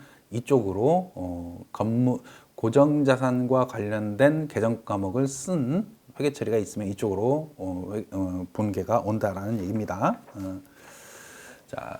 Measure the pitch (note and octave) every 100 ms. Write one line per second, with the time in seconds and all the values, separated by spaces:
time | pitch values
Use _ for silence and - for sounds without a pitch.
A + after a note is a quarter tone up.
0 | - - - A2+ - C#3 G2 F#2+ B2+ F3+
1 | F3+ - F2+ F2 F2 E2+ - - G#2+ A#2
2 | B2+ B2 - - - - A2+ C#3 D3 D3
3 | C3+ B2+ C3 B2 B2 C3 B2+ A2+ G#2 G#2+
4 | G#2+ G2+ C#3 D#3 D3+ A2 A2+ A2+ - G#2
5 | G2 A#2 C3+ - - F3 B2 E3+ A3 -
6 | - - C#3+ C#3 G#2+ A2 F#2+ - G2 G2
7 | A2 F#2+ A#2 D3 D#3 - F#2 F2+ F2+ G#2
8 | - G2 F#2 F2+ F2+ - G#2+ F#2+ F#2 A2+
9 | F#2 A2 G#2 F#2+ G2+ A#2 F#2 A2 G#2 F#2+
10 | D3 A#3+ - G#2 F#2+ F#2+ - - - -
11 | - - - - - - - - - -